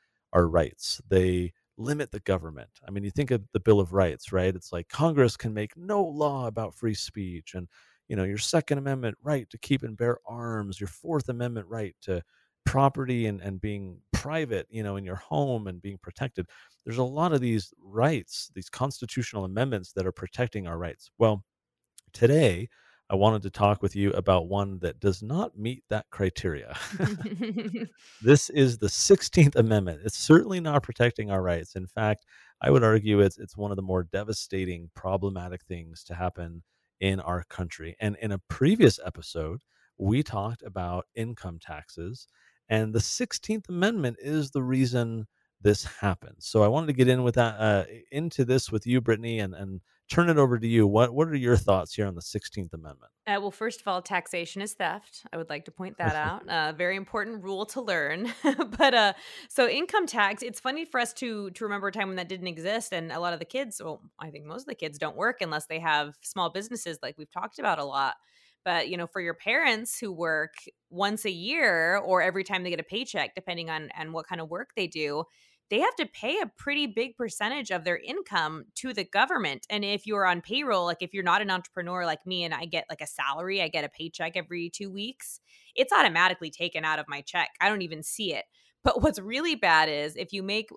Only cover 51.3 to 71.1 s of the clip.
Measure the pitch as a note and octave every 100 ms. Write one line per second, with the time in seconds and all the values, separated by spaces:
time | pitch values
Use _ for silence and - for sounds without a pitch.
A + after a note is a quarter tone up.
51.3 | D3 A#2+ A#2 F#2+ F#2+ E2+ - G#2 F2 -
52.3 | G#2 - - F2+ E2 D#2 C2+ A#1 _ -
53.3 | G3+ G3+ G3 A3 G#3+ - F3+ F3+ F#3+ F3
54.3 | F3+ E3+ G3 G#3 - F3 F#3 - - -
55.3 | E3 E3 D3 D#3 - F#3+ - E3 D3+ D3+
56.3 | F#3 - E3 D#3 D#3 F3 F#3+ G3 A3 G#3
57.3 | A3+ F#3 F#3+ G#3+ C4 A3+ F3 D3 D#3+ A#3
58.3 | A#3 - C4+ C4+ - C#4+ A#3+ G#3 F#3+ -
59.3 | - - - B3 C4+ F4 G#4+ F4+ A#3+ G3+
60.3 | G#3 B3 - C4 D4 E4 B3+ A#3+ - B3
61.3 | A3 G3 F3+ A3 G3+ G3 G#3 G3 F#3 F3
62.3 | F#3+ F#3 D#3+ E3+ A3 A3 F3 E3 C#3+ F3
63.3 | E3+ E3 B3+ C4+ - F#3 D3+ - _ D#3
64.3 | D3 D3+ F3+ C#4 - D#3 D3 D#3 C#3+ G#3+
65.3 | B3 E3+ D3+ - D#3+ E3 D3 D3 D3 -
66.3 | G3 E3+ F3+ G#3+ A#3+ F3 D#3 C3 D3 D3+
67.3 | F3+ G3+ - A#3+ D#3+ C#3+ C3+ B2 - _
68.3 | _ _ _ F#3 E3+ C3 F3 E3+ G3 E3+
69.3 | E3 - B3+ D#4 A3 A#3 - G#3+ E3+ E3
70.3 | D#3+ D#3+ - - _ _ F3 G3